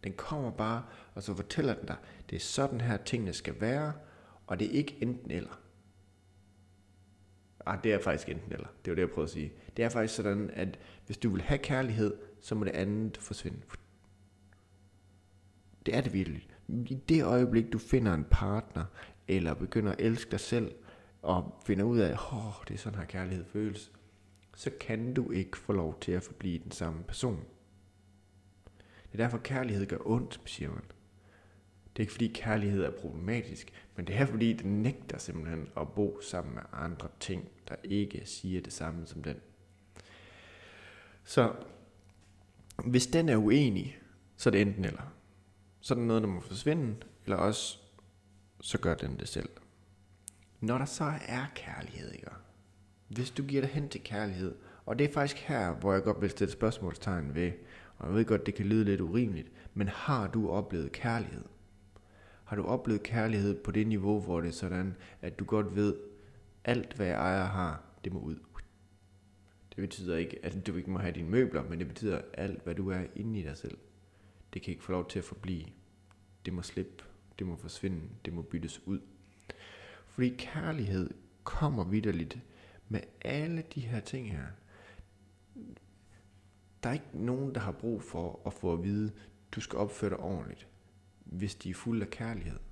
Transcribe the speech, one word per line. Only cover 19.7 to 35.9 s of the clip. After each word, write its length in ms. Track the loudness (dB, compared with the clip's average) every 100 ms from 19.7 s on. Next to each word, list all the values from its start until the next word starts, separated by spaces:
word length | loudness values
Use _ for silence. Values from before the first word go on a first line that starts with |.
| 2 2
at 80 | 4
elske 300 | 2 2 0
dig 100 | -4
selv, 340 | 2 0 0 -6 -18 -20 -20 -8
og 400 | 2 2 2 -8 0
finder 180 | 4
ud 140 | 6 6
af, 340 | 6 4 -4
"Åh, 320 | -4 -6 -8 -8
det 60 |
er 40 | -6
sådan 200 | -6 -6
her, 80 | -6
kærlighed 380 | -4 -4 -4
føles," 480 | -4 -2 -2 -2 -12 -20 -20 -20 -20 -20 -20 -8
så 140 | -8 -6
kan 340 | -4 -2 0
du 160 | 0 2
ikke 280 | 0 -2 -6
få 140 | 0
lov 280 | 2 2 -2
til 120 | 0
at 100 | 0
forblive 360 | -2 -6 -4 -4
den 120 | -6
samme 320 | -4 -4 -4
person. 420 | -6 -2 0 -2 -6 -16 _ -20 -20 _ -20 -20 _ -20 -20 -20 -20 -20 -20 -20 -10
Det 80 | 0
er 40 |
derfor, 140 | 0 0
kærlighed 480 | -2 -2 0 0 0
gør 120 | -2
ondt, 400 | 2 2 2 -8
siger 260 | -12 -6 -6
man. 120 | -6 -10 -20 -20 -20 -20 -20 -20 -20 _ -20 -12
Det 40 | -4
er 40 |
ikke, 120 | -4
fordi 200 | 0 0
kærlighed 500 | 0 0 2 4 2
er 60 | 2
problematisk, 800 | -2 -8 -6 -2 -2 -2 -10 -14 -18 -14 -8
men 100 | -2
det 100 | 2
er, 100 | 4
fordi 260 | 6 4
den 300 | 4 2 2
nægter 360 | 2 0 -8 -8
simpelthen 500 | -6 -6 -4 -6 -6 -6
at 120 | -4